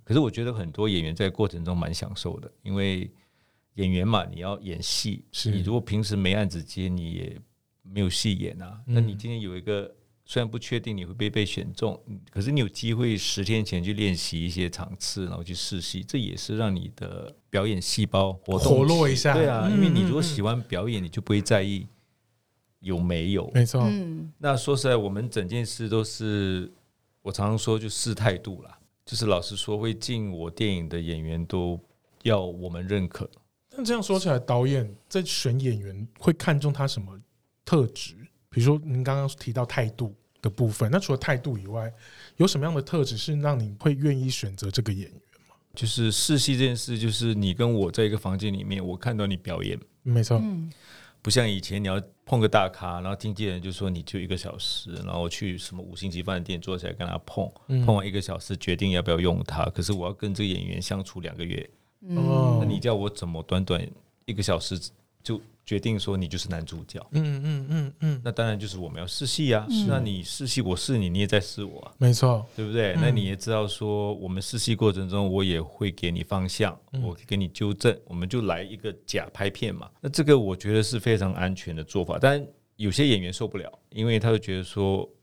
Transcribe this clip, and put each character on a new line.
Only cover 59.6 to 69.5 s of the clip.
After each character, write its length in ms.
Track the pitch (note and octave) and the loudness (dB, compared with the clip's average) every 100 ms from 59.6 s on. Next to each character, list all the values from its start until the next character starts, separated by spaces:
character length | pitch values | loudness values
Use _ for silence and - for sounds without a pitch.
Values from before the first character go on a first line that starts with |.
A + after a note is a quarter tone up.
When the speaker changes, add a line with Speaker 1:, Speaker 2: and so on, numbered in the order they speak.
| E2 | -2
Speaker 1:
可 140 | F2+ | 0
是 120 | F2 | -2
我 160 | G2 F2 | -2 -4
要 40 | |
跟 220 | G2+ G#2 | -6 -4
这 80 | G2 | -2
个 60 | G2+ | -2
演 140 | F2+ F2+ | -2 -4
员 160 | F2+ | -6
相 220 | F#2 G2 | -4 -6
处 160 | F#2 - | -6 -10
两 160 | E2+ - | -10 -8
个 80 | |
月。 260 | E2+ F2+ - _ _ _ | -6 -6 -8 _ _ _
Speaker 3:
嗯。 160 | F#3+ F3 | -6 0
Speaker 2:
哦。 420 | E3+ C3 B2+ A#2 | 2 4 6 4
Speaker 1:
那 60 | G#2+ | 2
你 140 | G2+ | 0
叫 160 | A#2+ G#2+ | 0 0
我 120 | G2+ | -2
怎 200 | - F2 | -4 -6
么 120 | D#2+ | -6
短 200 | - F#2 | 0 0
短 220 | F#2+ E2+ D#2+ - _ _ | 2 0 -2 -12 _ _
一 80 | - | -8
个 100 | G#2 | -2
小 160 | G2+ E2+ | 0 0
时 180 | - F#2 - _ _ _ | 0 -6 -8 _ _ _
就 180 | - A2+ - _ - | -8 -8 -8 _ -4
决 120 | G2+ | -2
定 220 | A2+ G#2+ | 0 -2
说 160 | - F#2+ | -2 -2
你 100 | F2 | -2
就 100 | F2 | -4
是 120 | - | -4
男 160 | E2+ | -6
主 180 | D#2+ E2 | -6 -10
角？ 220 | - - - | -12 -16 -4
Speaker 2:
嗯， 300 | D3 D3+ C#3 | -2 0 -2
嗯， 220 | D3+ C#3+ C3+ | -2 -4 -2
嗯， 240 | D#3+ C3+ - | -2 -2 -2
嗯。 200 | D#3 C3+ | 0 0
Speaker 1:
那 80 | A#2+ | -2
当 120 | A#2 | 0
然 140 | A2+ G#2 | 0 0
就 80 | G2+ | -4
是 100 | F#2 | -6
我 120 | E2+ | -8
们 100 | E2 | -6
要 80 | F2+ | -6
试 200 | - C3 | -4 -2
戏 280 | - C#3+ | 0 4